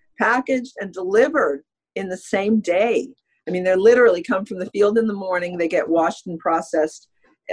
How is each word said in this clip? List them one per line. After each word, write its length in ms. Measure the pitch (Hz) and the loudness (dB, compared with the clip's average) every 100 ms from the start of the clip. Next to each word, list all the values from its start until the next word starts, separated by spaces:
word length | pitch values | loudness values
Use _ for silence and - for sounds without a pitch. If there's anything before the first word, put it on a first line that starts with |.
| _ - | _ -2
packaged, 540 | 208 247 262 262 247 - | 0 0 0 -4 -4 -10
and 140 | 196 | -12
delivered 680 | 175 185 208 285 302 170 143 - _ _ - | -8 0 2 2 2 0 -2 -10 _ _ -10
in 140 | 190 | -8
the 80 | 185 | -8
same 420 | - 202 202 220 | -4 -2 0 0
day. 480 | 170 175 233 196 - - _ _ - | 0 0 0 0 -4 -12 _ _ -8
I 40 | |
mean, 120 | 180 | -2
they 120 | 185 185 | 0 4
literally 460 | 208 247 240 175 | 6 6 6 2
come 220 | 175 196 208 | -2 -4 -4
from 140 | 185 | -8
the 100 | 185 | -6
field 260 | 202 208 226 | 0 2 2
in 100 | 226 | 0
the 60 | |
morning, 440 | 202 190 180 175 175 | -4 -4 -4 -4 -4
they 120 | 165 | -2
get 180 | 170 151 | -2 0
washed 400 | 165 165 - - | 0 0 -2 -10
and 100 | 165 | -6
processed 720 | 175 160 - 160 156 - _ _ _ _ - | -2 -2 -2 -2 -2 -4 _ _ _ _ -12